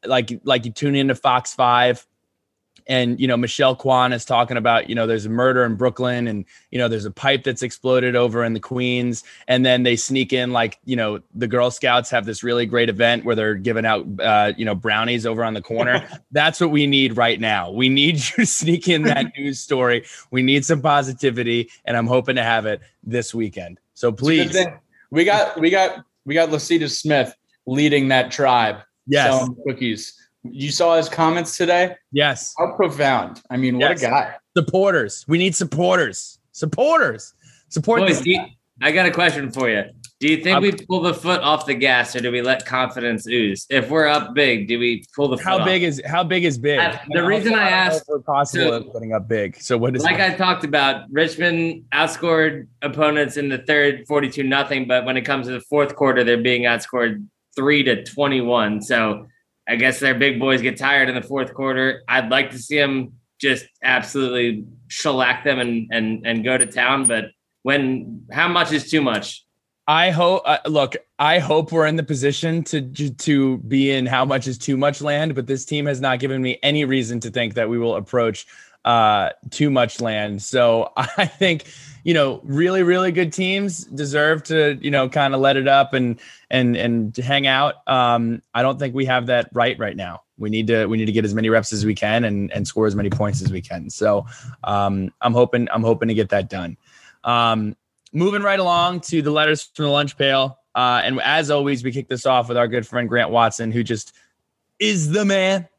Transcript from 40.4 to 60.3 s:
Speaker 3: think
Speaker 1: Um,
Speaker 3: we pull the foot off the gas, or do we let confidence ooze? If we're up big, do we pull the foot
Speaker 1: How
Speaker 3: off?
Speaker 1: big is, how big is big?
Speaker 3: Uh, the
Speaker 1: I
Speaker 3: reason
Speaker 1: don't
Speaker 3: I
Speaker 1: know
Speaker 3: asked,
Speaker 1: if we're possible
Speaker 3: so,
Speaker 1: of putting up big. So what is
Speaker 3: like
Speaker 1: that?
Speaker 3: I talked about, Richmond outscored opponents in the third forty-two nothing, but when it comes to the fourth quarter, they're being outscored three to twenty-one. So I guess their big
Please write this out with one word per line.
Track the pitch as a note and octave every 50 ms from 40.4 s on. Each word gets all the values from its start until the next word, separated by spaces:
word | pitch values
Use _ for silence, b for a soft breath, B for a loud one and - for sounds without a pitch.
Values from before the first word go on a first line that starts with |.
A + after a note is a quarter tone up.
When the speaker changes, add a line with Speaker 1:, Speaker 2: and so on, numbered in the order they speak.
Speaker 3:
think | D#3+ F3+ F#3+ -
Speaker 1:
Um, |
Speaker 3:
we | G3 G3+
pull | G3 G3 - - F#3 F3+
the | E3 F3
foot | D#3+ - - F3 F3+ D#3+
off | C3 D3 D3+ D3+ -
the | C#3+ C3+
gas, | A#2+ C3 C3+ B2+ B2 A#2+ - -
or | B2+
do | A#2 B2
we | A#2+ B2
let | A#2+ B2+ C3 C3 -
confidence | - B2+ B2+ B2+ B2 B2+ B2+ A#2 A#2+ A2+ G#2 -
ooze? | G#2+ A#2+ B2 A2 G#2 G2 F#2+ - _
If | C3+ C3+ A#2+ A#2+
we're | D3 D#3+ D#3
up | D3 D3 D3 D3 - A#2+
big, | C#3+ C#3+ C3 A#2+ A2 G2+ G2+
do | A#2 A#2
we | A#2+ A#2+ A#2 A2 - _ _
pull | - C#3+ C#3
the | B2+
foot | A#2 -
Speaker 1:
How | F#3 F#3+ F#3+
Speaker 3:
off? | F#3+
Speaker 1:
big | F#3+ F#3 F#3
is, | F3 E3+ C#3+ C#3 -
how | C#3 D3+ F3 F3+
big | D#3+ F#3 F#3 F3
is | E3+ C#3
big? | A#2+ A#2 D3 D3 E3+
Speaker 3:
Uh, | E3+ E3 - - - D3
the | D3 E3+
Speaker 1:
I | E3+
Speaker 3:
reason | F3+ G#3 G#3+ G3 A3+
Speaker 1:
don't | A3 A3
Speaker 3:
I | G3+ F#3+
Speaker 1:
know | F#3
Speaker 3:
asked, | F#3 F#3 F3+ D#3+ D#3
Speaker 1:
if | - -
we're | D3+ C#3+
possible | - - C#3+ C#3 C#3+ C3+ - F3 E3+
Speaker 3:
so, | D#3 A#2+
Speaker 1:
of | A#2 A2+ -
putting | - A2+ A2+ A2
up | A2 G#2+ G2 A2
big. | A2+ A2 G2+ F#2 - -
So | - - C3
what | A#2 A#2 B2 B2+
is | B2+
Speaker 3:
like | D3 E3+ F3+ F3
Speaker 1:
that? | G3 F#3
Speaker 3:
I | F#3
talked | F3+ F#3 F3+ F3 E3+ -
about, | D3 C#3 D3 C3+ C3+ C3 G2+ - -
Richmond | C3+ D3 E3 E3 E3 - E3+ F3 E3+ E3 E3 E3 D#3+ D#3+ - -
outscored | - D3 D#3+ D#3+ D#3+ - - E3+ E3 D#3+ D#3 D#3 D3+ - - - _ _
opponents | C#3 D3 B2+ D3+ D#3 D3+ D3+ D3+ D3 B2 C3
in | D3 C#3+ C#3
the | C3+ B2+
third | B2+ - D3+ D3 C#3+ C#3+ C#3 C#3 C#3
forty-two | - D3 D3 C#3+ C3 B2+ C#3+ C3+
nothing, | C3 C3+ C#3 C#3+ C3+ D3 C3+ B2+ B2
but | B2+ B2+ A#2+
when | B2+ B2+ C3
it |
comes | A#2+ C#3+ C#3 C3 B2 B2
to |
the | B2+ A#2+
fourth | - - C#3+ D3 C#3+ C#3 -
quarter, | - C#3+ C3+ B2+ B2 B2
they're | A#2 A#2+ A#2
being | A#2 B2+ B2 B2
outscored | A#2+ A#2+ A#2 A#2 - - - B2 A#2+ A#2 G#2+ G#2 G#2 - _ _ _ _ _
three | C#3 C3+ C#3+ D3 C#3+ C#3
to | C3 A#2+ G2 -
twenty-one. | - - C3+ C#3+ C#3 C3+ B2+ A#2+ A#2+ A#2+ A#2 A2 G#2 G#2 G#2+
So | G#2 - B2 A#2 A2+ A2 G2+ G#2 b b b b b b _ _ _ -
I | A#2+
guess | A#2 B2+ C3 B2+ -
their | C#3 C3+ C3
big | A#2 C3+ C#3